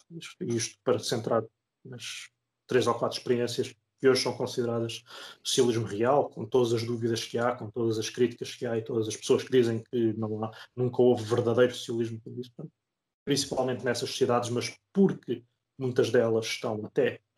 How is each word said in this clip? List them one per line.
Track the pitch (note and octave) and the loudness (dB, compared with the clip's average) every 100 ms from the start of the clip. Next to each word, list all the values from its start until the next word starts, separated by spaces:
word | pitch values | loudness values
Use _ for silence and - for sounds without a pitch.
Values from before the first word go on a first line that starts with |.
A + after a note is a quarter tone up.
| _ | _
isto, | E3 - - | -16 -16 -10
isto | B2+ A#2 - - | -4 -2 -4 -4
para | - A#2 | 0 0
centrar | - A#2+ A2+ A#2 G#2+ _ _ _ | 0 -4 0 0 -2 _ _ _
nas | - B2 - - - _ _ _ - | -18 -14 -14 -14 -16 _ _ _ 0
três | B2 A2 | 2 2
ou | |
quatro | A#2 B2 - | 0 -2 -4
experiências | - B2 A#2+ - B2 - _ _ | -2 0 0 -2 -6 -8 _ _
que | C3+ | 4
hoje | B2+ | 4
são | - A2+ | 2 -2
consideradas | A#2+ - A#2+ A#2 A2+ - - - - - | -4 -2 -2 -2 -4 -6 -14 -18 -18 -12
socialismo | - - A#2+ A2+ G#2+ | -2 2 4 2 -2
real, | G2+ A#2+ D3 E3 | 0 2 4 2
com | - A2+ | -4 -2
todas | C3 A#2+ | 2 2
as | A#2 | 2
dúvidas | A2+ A#2+ A#2 A2+ | -2 -2 -2 -2
que | - A#2+ | -4 -2
há, | A#2+ | -2
com | B2 A2 | -2 -6
todas | B2 A2+ A2 | -2 -2 0
as | G#2+ | -4
críticas | - B2 - - | 0 0 0 -10
que | - | -8
há | B2 A#2 | -4 -4
e | |
todas | A2 A#2+ A2 | -2 -2 -2
as | - | -6
pessoas | - B2+ | 2 2
que | - | 4
dizem | B2+ A#2 A2+ - | 4 4 0 -4
que | B2+ A2+ | 0 0
não | G#2+ A2 G#2+ | 0 -4 -4
há, | A2 - - - | -6 -10 -16 -4
nunca | B2 B2 | -2 4
houve | B2 A#2 | 4 4
verdadeiro | G#2+ A#2+ A2+ A2+ B2 | 2 0 2 4 4
socialismo, | - - A#2 A2+ A2+ | 2 -6 -4 -4 -6
tudo | A#2+ A#2 | -12 -12
isso, | B2 - | -12 -14
portanto, | D#3+ - _ _ _ _ | -18 -18 _ _ _ _
principalmente | - C#3 - C3 B2+ B2 | -4 -2 -2 -2 -2 -2
nessas | B2 A#2 B2+ | -2 -2 -4
sociedades, | - A#2+ A#2+ A2+ | 0 2 2 0
mas | A#2+ A#2 - _ | -4 -4 -8 _
porque | - F#3+ C#3+ - A#2 - _ _ - | 4 4 4 -4 -8 -8 _ _ -6
muitas | C3 B2 A2+ | -2 2 4
delas | B2 A2+ A2+ A2 | 4 4 2 0
estão | - B2 A2 G#2+ | -4 -4 -6 -4
até | - B2 - _ | 0 0 -2 _